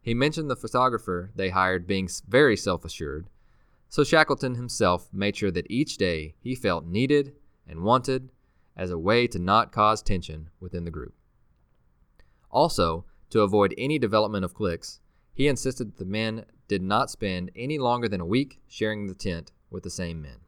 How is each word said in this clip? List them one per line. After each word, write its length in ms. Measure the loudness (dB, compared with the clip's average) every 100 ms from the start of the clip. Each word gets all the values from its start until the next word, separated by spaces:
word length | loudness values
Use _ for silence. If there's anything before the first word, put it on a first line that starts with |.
He 120 | -2
mentioned 360 | 0 0 0 -6
the 60 |
photographer 760 | -6 -2 2 2 0 -4 -6 -6
they 140 | -4 -2
hired 360 | 2 2 0
being 200 | 0 -2
s-, 160 | -2 -8 2
very 280 | 4 6
self-assured, 760 | 4 0 -2 -6 -8 -8 -8 -12 _ _ _ _ _ _
so 140 | 0
Shackleton 520 | 4 4 4 2 -2
himself 540 | -6 -8 0 2 2 -4
made 240 | -4 -2
sure 160 | 0 -2
that 180 | -2 -4
each 280 | -2 -2 -2
day 380 | -2 -2 -6 -12
he 160 | -10
felt 300 | -2 -2 -2
needed 480 | -2 0 4 4 2 -10 _ _ -16
and 160 | -4
wanted 460 | 2 2 2 -4 -6 _ _ _ _ -8
as 140 | -6
a 60 | -2
way 300 | 2 4 2
to 120 | -2
not 340 | 2 2 2
cause 280 | 2 2 4
tension 480 | 0 -2 -2 -14 -16 _
within 260 | -10 -8
the 60 | -8
group. 220 | -10 -12 _ _ _ _ _ _ _ _ _ _ _ _ _ _
Also, 560 | 2 4 4 2 0 -10 _ _
to 120 | 2
avoid 340 | 4 6 4 2
any 220 | -2 0
development 460 | 2 2 2 -2
of 80 | -4
cliques, 480 | -2 -4 -4 -10 -18 _ _ _
he 140 | 0 0
insisted 400 | 2 -4 -6 -10
that 100 | -10
the 60 |
men 400 | -6 -4 -4 -6 -14 _ _
did 140 | -4
not 300 | 0 0 -2
spend 400 | -4 -4 -4 -8
any 220 | -8 -6 0
longer 300 | 0 0 0
than 140 | -2
a 40 |
week 360 | 0 0 0 -8 _
sharing 380 | -4 -4 -2
the 80 | -6
tent 380 | -6 -6 -6 -10 _ _
with 140 | -12
the 60 | -10
same 320 | -8 -8 -8
men. 160 | -12 -18